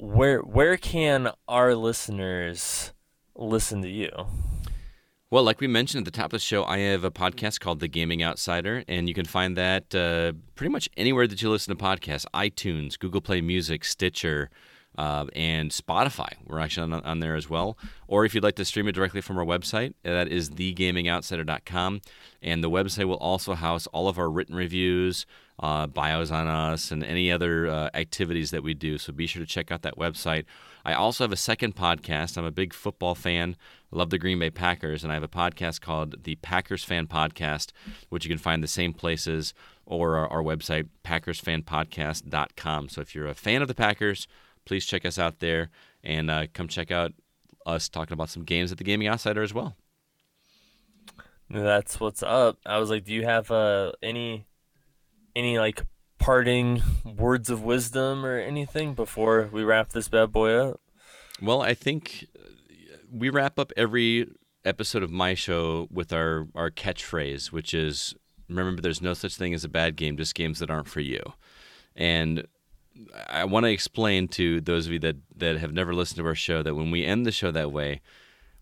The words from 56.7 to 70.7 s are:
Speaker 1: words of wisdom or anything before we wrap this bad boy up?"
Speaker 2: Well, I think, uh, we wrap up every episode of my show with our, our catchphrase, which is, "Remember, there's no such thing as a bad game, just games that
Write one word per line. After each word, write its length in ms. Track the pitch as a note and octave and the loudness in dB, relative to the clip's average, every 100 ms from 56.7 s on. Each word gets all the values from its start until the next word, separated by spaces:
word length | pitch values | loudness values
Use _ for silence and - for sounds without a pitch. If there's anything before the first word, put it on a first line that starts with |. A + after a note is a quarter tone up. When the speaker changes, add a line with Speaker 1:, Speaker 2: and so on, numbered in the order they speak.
| A#2+ A#2+ - | 4 4 2
Speaker 1:
words 460 | A#2 G#2 A#2 B2+ A2+ | 0 0 2 4 2
of 140 | A#2 | -2
wisdom 600 | A2 B2 A#2 C3 C3 C3+ | 2 0 2 0 0 0
or 140 | C3 B2 | -2 -2
anything 560 | G#2 D3 C#3+ D#3 D3+ | -2 -4 -4 -4 -4
before 540 | B2 A2 - A2+ A2+ G#2+ | -4 -4 2 6 6 4
we 140 | G#2+ | 0
wrap 240 | A2 A2 A2 | 4 4 4
this 200 | A#2 - | -2 2
bad 220 | A2+ A2 | 4 6
boy 220 | A2 A2 | 6 4
up?" 280 | A#2 C3+ - _ _ - - - - | 4 2 -2 _ _ -20 -20 -20 -6
Speaker 2:
Well, 200 | G2+ B2+ | 0 2
I 120 | A#2+ | 2
think, 520 | A#2+ C#3 D3+ - - - - | 0 0 -2 -4 -12 -18 -20
uh, 40 | - - _ E2+ E2 D2+ D#2+ | -20 -20 _ -20 -20 -20 -14
we 200 | A#2+ B2+ | -2 0
wrap 280 | C#3 C#3 - | 2 2 0
up 140 | C3+ - | -2 2
every 520 | A2+ A#2+ A#2 A#2 A#2 - _ _ | 2 4 4 4 0 -6 _ _
episode 380 | F#2 F#2+ G#2 A2+ | -2 0 -2 0
of 80 | F2+ | 0
my 240 | F2+ F2+ | 2 2
show 540 | F#2 - E2+ E2 E2 - | 2 0 0 2 0 -2
with 220 | F2 E2+ | -4 -2
our, 340 | E2 E2 D#2+ D#2 | 0 0 0 -4
our 160 | - E2 | -4 -4
catchphrase, 800 | - G2+ F2 - E2+ C#2+ C#2 - | -4 -6 -6 -4 -4 -4 -4 -6
which 240 | D#2+ D#2 | -8 -4
is, 400 | E2 D#2 C#2+ - - _ - - | -2 0 -2 -6 -8 _ -20 -8
"Remember, 320 | F2 F#2 F2 | -2 -2 0
there's 200 | E2+ D#2+ | -2 -2
no 120 | F2+ | -2
such 200 | F2 F#2 - | -4 -6 -4
thing 180 | F2+ | -4
as 100 | E2+ | -2
a 40 | D#2+ | -2
bad 280 | E2 E2 D#2 | 0 0 0
game, 200 | D#2 D2 | -2 -2
just 180 | D#2 - | -4 -2
games 240 | D#2+ D#2+ | -4 -2
that 100 | D#2 | -4